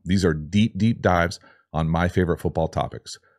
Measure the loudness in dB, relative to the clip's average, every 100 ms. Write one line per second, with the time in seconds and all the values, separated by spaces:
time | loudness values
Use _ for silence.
0 | 0 2 2 0 0 2 2 2 0 2
1 | 2 2 0 -4 -16 _ _ -4 0 0
2 | 0 2 0 0 -4 -2 -2 -4 -6 -8
3 | -16 -20 _